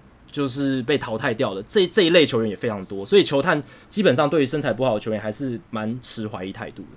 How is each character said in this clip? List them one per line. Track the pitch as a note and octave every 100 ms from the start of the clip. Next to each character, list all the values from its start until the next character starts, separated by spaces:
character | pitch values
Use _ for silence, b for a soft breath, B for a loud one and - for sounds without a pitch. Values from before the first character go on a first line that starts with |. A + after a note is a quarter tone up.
| - - -
就 | D3 C#3
是 | C3 C#3 C3
被 | A#2+ C#3
淘 | - A2
汰 | C#3
掉 | A2 A#2+
的。 | F#2+
这， | G#2+ G#3+ F3+
这 | A3
一 | E3
类 | F3
球 | C#3+ A#2
员 | A2
也 | F#2+
非 | A#2+
常 | G#2 F#2+
多， | G2
所 | G2 G3
以 |
球 | - C#3
探 | E3 D3+ - b b
基 | G3+
本 | F#3 C3
上 | D3
对 | E3+
于 | C3+
身 | D#3
材 | C3+
不 | A2
好 | C3
的 | G#2+
球 | A2+
员 | G#2+
还 | G#2+
是 | G#2 C3+ A#2 -
蛮 | A2+ G#2+ B2
持 | A#2+ - G#2+
怀 | F#2
疑 | F#2+
态 | F#2+ E2
度 | F2
的。 | E2+